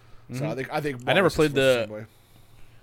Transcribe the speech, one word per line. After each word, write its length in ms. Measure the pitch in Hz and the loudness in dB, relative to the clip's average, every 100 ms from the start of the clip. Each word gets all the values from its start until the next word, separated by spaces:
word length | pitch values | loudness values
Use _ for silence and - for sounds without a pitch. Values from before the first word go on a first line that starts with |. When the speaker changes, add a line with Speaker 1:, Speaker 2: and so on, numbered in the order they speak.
| - - - | -20 -20 -12
Speaker 1:
So 80 | 123 | -8
Speaker 2:
Mm-hmm. 60 | 151 | -6
Speaker 1:
I 40 | 127 | -6
think, 180 | 127 | -6
I 80 | 151 | -4
think 140 | 147 123 127 | -4 -4 0
Speaker 2:
I 60 | |
never 160 | 190 175 | 4 4
Speaker 1:
Mario's 60 | - | 4
Speaker 2:
played 160 | 151 | 2
Speaker 1:
the 100 | 139 | 4
Speaker 2:
the 220 | 131 120 | 4 4
Speaker 1:
same 60 | 104 | 0
way. 120 | 107 107 _ _ - - - - - | -10 -14 _ _ -20 -20 -20 -20 -20